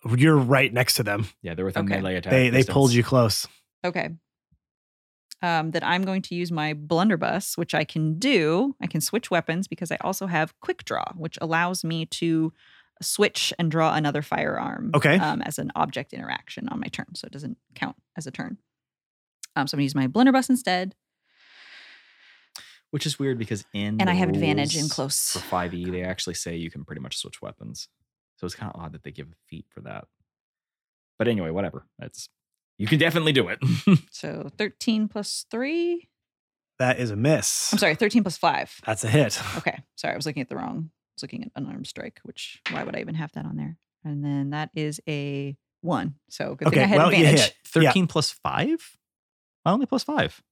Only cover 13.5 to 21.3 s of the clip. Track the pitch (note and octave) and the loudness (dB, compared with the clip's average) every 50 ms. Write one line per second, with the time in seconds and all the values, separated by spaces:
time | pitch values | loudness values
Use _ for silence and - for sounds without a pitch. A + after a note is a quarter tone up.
13.5 | - - F3 E3 D3+ E3 D#3+ D#3+ - D3+ D#3 D3 C#3+ D3 D3 - - - D#3 D3+ | -2 0 0 0 2 2 2 4 4 2 0 0 -2 -2 -4 -2 -4 -2 -2 -2
14.5 | - - - - - - - - - C#3+ - D3+ D3+ F#3+ F3 D3+ D3+ - - - | -2 -2 -4 -6 -6 -6 -6 0 0 4 4 6 4 4 4 2 0 -2 -4 -6
15.5 | D#3 - C#3+ - - - D#3+ D#3 C#3+ - C3+ _ - - - - - - - - | -6 -6 -8 -6 -2 -2 -2 -2 -2 -8 -10 _ -12 -12 -8 -8 -8 -8 -8 -12
16.5 | - - - - - - - - - - - _ - - - - - C#3 D3 D#3 | -14 -10 -10 -8 -8 -8 -8 -8 -8 -10 -10 _ -12 -16 -16 -14 -14 -12 -12 -12
17.5 | - _ _ _ _ - - - C4+ _ _ _ _ - D#3 C#3 B2+ - - E3 | -12 _ _ _ _ -8 -8 -8 -8 _ _ _ _ -12 -12 -12 -10 -10 -10 -10
18.5 | G3+ - _ _ _ _ _ _ _ _ _ _ _ _ _ _ _ _ - - | -10 -14 _ _ _ _ _ _ _ _ _ _ _ _ _ _ _ _ -20 -8
19.5 | _ - C#3 B2+ - C#3 C#3+ C3+ C#3 C#3+ C3 C3 - G#3 B3 C4+ B3+ C4 B3+ - | _ -4 -2 -2 0 -2 -2 0 0 0 0 0 4 6 6 6 6 4 4 2
20.5 | C4 B3 - - F#3 F3+ F#3 F#3+ - _ _ _ _ _ _ _ | 0 0 2 0 -2 -2 -2 -4 -8 _ _ _ _ _ _ _